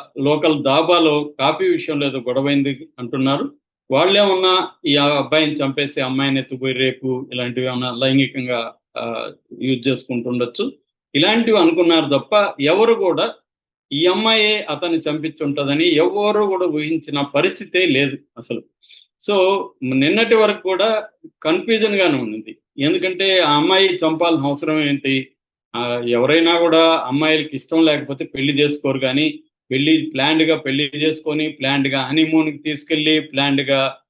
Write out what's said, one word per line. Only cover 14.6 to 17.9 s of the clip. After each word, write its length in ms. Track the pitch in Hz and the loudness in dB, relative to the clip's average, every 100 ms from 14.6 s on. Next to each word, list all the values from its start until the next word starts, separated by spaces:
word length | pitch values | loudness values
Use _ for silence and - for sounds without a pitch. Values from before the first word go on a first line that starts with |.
| - | -4
అతన్ని 280 | 143 175 165 | -6 -2 -2
చంపించుంటదని 880 | 151 151 156 151 147 143 139 147 175 | -4 -6 -6 -6 -4 -2 -2 0 2
ఎవరు 560 | 151 180 202 208 214 | 2 2 2 0 2
కూడా 220 | 202 185 180 | 0 0 -2
ఊహించిన 540 | 151 151 160 - 143 | -2 -2 -4 -4 -6
పరిస్థితే 680 | 143 143 180 220 202 180 | -2 0 0 -2 -4 0
లేదు 320 | 180 | 2